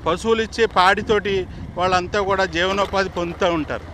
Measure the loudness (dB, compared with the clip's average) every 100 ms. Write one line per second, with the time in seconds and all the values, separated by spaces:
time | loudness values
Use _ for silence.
0 | -2 -2 2 0 0 0 2 6 4 4
1 | 2 0 0 -2 -4 -10 -10 -2 0 2
2 | 0 -2 0 0 0 0 0 0 0 0
3 | -2 -4 -6 0 0 0 -2 -6 -8